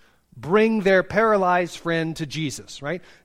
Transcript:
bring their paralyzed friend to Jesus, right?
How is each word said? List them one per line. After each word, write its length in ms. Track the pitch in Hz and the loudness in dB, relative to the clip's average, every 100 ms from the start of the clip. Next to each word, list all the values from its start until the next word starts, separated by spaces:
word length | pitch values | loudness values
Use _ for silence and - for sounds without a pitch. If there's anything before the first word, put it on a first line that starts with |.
| _ _ _ - | _ _ _ -14
bring 460 | 123 202 220 220 | 0 2 2 2
their 220 | 196 190 | 4 4
paralyzed 760 | 175 185 226 208 180 180 175 - | 2 0 2 2 2 2 0 -6
friend 380 | 170 165 160 156 | -4 -2 -2 -6
to 100 | 156 | -8
Jesus, 560 | 127 160 - 101 - | -6 -6 -8 -14 -12
right? 200 | 143 175 - - | -10 -10 -12 -20